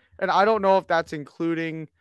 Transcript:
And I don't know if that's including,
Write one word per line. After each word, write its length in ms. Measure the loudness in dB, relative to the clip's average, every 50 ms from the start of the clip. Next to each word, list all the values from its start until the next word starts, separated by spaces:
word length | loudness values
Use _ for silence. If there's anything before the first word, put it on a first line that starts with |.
| _ _ _ -6
And 100 | -4 0
I 160 | 2 2 4
don't 160 | 4 2 2
know 160 | 4 4 2 2
if 80 | 2
that's 280 | 0 -2 -2 -2 -4 -8
including, 760 | -12 -12 -12 _ -6 -4 -4 -4 -4 -6 -6 -8 -10 -12 -14 _ _